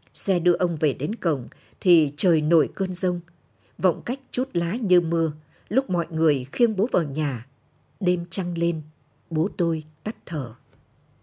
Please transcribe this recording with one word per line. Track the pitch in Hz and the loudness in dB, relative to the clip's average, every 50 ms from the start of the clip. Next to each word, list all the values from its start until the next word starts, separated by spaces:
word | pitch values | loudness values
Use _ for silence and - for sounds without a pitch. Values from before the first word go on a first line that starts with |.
| - - - | -20 -10 -4
Xe | - - - 190 180 | -2 0 2 2 2
đưa | 160 175 170 | 4 2 2
ông | - 180 175 170 | 2 2 -2 0
về | 151 156 151 127 | 0 0 0 0
đến | - 131 160 220 | -2 -4 -6 -4
cổng | - - 180 156 135 120 - - _ _ _ _ - | -2 -2 -2 -2 -2 -4 -8 -16 _ _ _ _ -4
thì | - 190 175 165 156 143 143 | 2 4 6 6 4 2 0
trời | - - 185 170 156 151 | 0 2 2 4 4 4
nổi | 151 170 165 143 117 - | 4 4 4 4 2 0
cơn | - 196 180 185 | -4 -4 -4 -2
giông. | 175 - 180 180 175 - - - _ _ _ _ _ _ _ _ - | -2 0 0 -2 -4 -6 -12 -20 _ _ _ _ _ _ _ _ -2
Vọng | 151 190 160 170 151 | 0 0 0 0 -4
cách | - 247 277 - _ | -6 -6 -8 -8 _
trút | - - 262 262 - | -4 -4 -4 -2 -2
lá | 175 170 165 180 | -2 -2 -2 -2
như | 247 254 190 180 175 | -2 0 2 2 2
mưa, | 160 160 170 165 165 160 151 - - _ _ _ _ - | 2 2 0 0 0 -2 -4 -6 -14 _ _ _ _ -4
lúc | 196 247 269 - | -2 -2 0 0
mọi | 185 170 165 - | 0 -2 -2 -2
người | 165 160 160 160 147 135 127 - - | -2 0 2 2 2 0 -2 -6 -2
khiêng | - 240 233 220 | 0 0 2 2
bố | 185 196 262 - | 0 -2 0 0
vào | 185 170 | 0 -2
nhà. | 143 135 147 156 143 131 117 117 _ _ _ _ _ _ _ _ _ _ - | -2 -2 -2 -2 -2 -2 -6 -8 _ _ _ _ _ _ _ _ _ _ -4
Đêm | 202 175 180 175 175 170 | -2 0 0 0 -2 -6
trăng | - - 180 175 175 165 | -6 -6 -6 -4 -4 -2
lên, | 165 170 165 156 151 - - _ _ _ _ _ _ - | -2 -2 -2 -4 -6 -12 -18 _ _ _ _ _ _ -6
bố | 170 156 160 202 - | -2 -2 -2 -2 -2
tôi | - 170 170 165 156 151 - - _ - | -2 -2 0 -2 -2 -6 -10 -14 _ -10
tắt | - - _ _ | -10 -10 _ _
thở. | - 160 151 131 113 113 - _ _ _ _ _ _ _ _ _ _ _ _ | -8 -6 -6 -6 -6 -10 -14 _ _ _ _ _ _ _ _ _ _ _ _